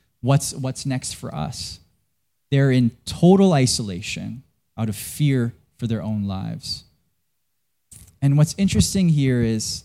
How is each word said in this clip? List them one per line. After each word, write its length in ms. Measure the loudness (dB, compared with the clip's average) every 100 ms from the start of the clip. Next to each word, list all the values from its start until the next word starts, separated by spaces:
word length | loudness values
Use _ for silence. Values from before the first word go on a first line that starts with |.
| _ _
"What's, 320 | 0 2 0
what's 320 | -6 -8 -6
next 300 | -4 -4 -6
for 200 | -10 -10
us?" 460 | -8 -8 -8 -12 -14 _ _ _ _ _ _ _
They're 200 | 2 4
in 200 | 4 2 -2 -10
total 480 | 4 6 8 6
isolation 880 | 4 2 0 -6 -8 -8 -8 -10 -12 -18 _ _ -6
out 140 | -6
of 60 | -6
fear 580 | -10 -2 0 2 -2 -6 _ _
for 80 | -6
their 160 | -4
own 220 | -4 -4
lives. 600 | -4 -4 -6 -10 -10 -12 -14 _ _ _ _ _ _ _ _ _ _ -20 -20 _
And 140 | 2 4
what's 160 | 2 2
interesting 520 | 0 2 2 2 2
here 340 | 2 2 2
is, 400 | 0 0 -4 -10